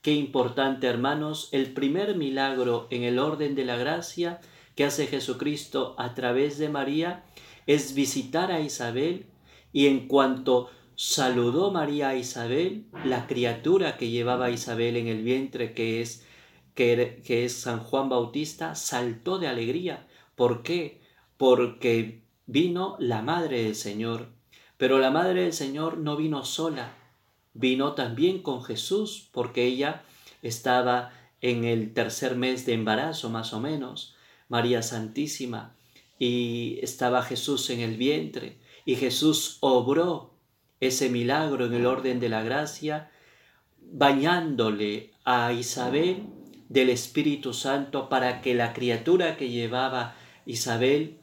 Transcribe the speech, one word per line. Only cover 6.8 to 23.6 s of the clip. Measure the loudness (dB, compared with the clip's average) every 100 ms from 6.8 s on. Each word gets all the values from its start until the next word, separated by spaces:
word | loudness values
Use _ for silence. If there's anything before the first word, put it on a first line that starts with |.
| -2 -2 -2 -6 -14 -20 -20 -16 2
es | 2 2
visitar | 0 0 0 -2 -2 0
a | 0
Isabel, | -2 -4 -4 0 -2 -2 -10 _ _ -20 _
y | 4 6
en | 6 4
cuanto | 4 4 2 4 4 2 -14 _ -8
saludó | -4 0 2 4 2 2 2
María | 0 -2 0 0
a | -2
Isabel, | -4 -6 -2 0 0 -4 -12 -6
la | -2 -2 -2
criatura | 0 0 0 4 4 4 -2
que | -2
llevaba | 0 0 0 0
Isabel | -2 -4 0 0 0
en | -2
el | -2
vientre, | 0 0 -2 -4 -6
que | -2 -2 -2
es, | -4 -8 -18 -20 -20 _ _
que, | 2 4 4 2 -4
que | -2 0
es | 0
San | -4 -4 -6
Juan | -2 0 2
Bautista, | 0 0 -4 -6 -6 -8
saltó | -6 -4 -2 -4 -4 -4 -2
de | -2
alegría. | -2 -2 -2 -4 -8 -14 -20 _
¿Por | _ 2 2
qué? | -2 -4 -4 -10 _ _ _ _
Porque | 6 6 4 0 2 2 0 -8 _ _ -2
vino | 0 2 0 -4 -4
la | -2 -2
madre | 0 -2 -2 -2